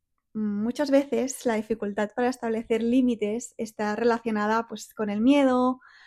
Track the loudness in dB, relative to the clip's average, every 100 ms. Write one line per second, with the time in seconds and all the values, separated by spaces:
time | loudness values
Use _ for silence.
0 | _ _ _ -6 -4 -2 -2 -2 2 2
1 | 4 0 -2 -2 -2 -2 -2 -4 -4 -4
2 | -4 -2 -2 -2 -4 -4 -2 0 2 4
3 | 2 0 -2 -4 -8 -10 -10 -4 -4 0
4 | 0 0 0 -2 0 0 -2 -10 -12 -8
5 | -4 0 4 4 4 4 0 -2 -8 -20